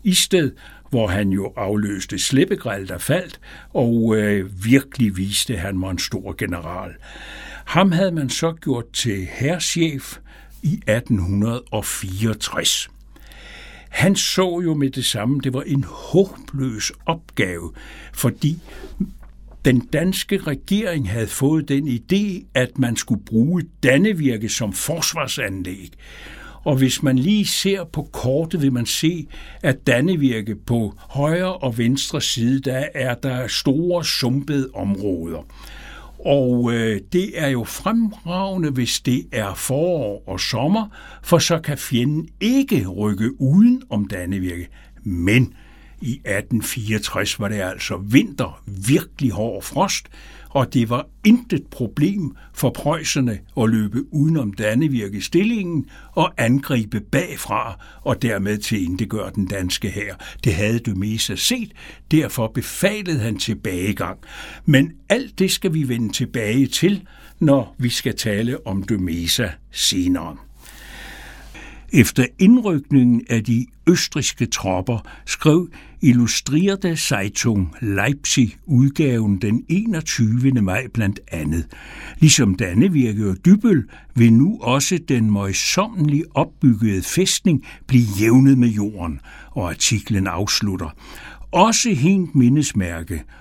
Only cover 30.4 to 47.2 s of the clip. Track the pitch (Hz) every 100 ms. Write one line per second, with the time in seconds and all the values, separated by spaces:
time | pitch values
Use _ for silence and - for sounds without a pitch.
30.4 | 104 101 - 120 104 - - 135 147 170
31.4 | 185 185 131 113 117 135 - 147 - 120
32.4 | 117 135 135 131 151 147 127 120 135 127
33.4 | 127 - 147 139 175 175 - - 127 135
34.4 | 139 143 131 - 98 95 101 85 82 80
35.4 | - - - - - - - - 175 143
36.4 | 127 123 120 117 113 101 - 180 196 -
37.4 | 143 127 110 - 185 233 220 - 165 180
38.4 | 196 185 156 127 117 - 143 - - 117
39.4 | 98 - - 135 175 165 107 101 95 92
40.4 | - 113 147 220 214 - - - - 165
41.4 | - 165 151 135 - 117 123 151 160 -
42.4 | 214 269 269 165 95 95 107 95 110 139
43.4 | 131 180 240 254 - 104 98 92 90 98
44.4 | 90 87 87 - - - 104 87 90 120
45.4 | 123 - - - - - 120 127 113 101
46.4 | - 113 - 120 104 107 - 98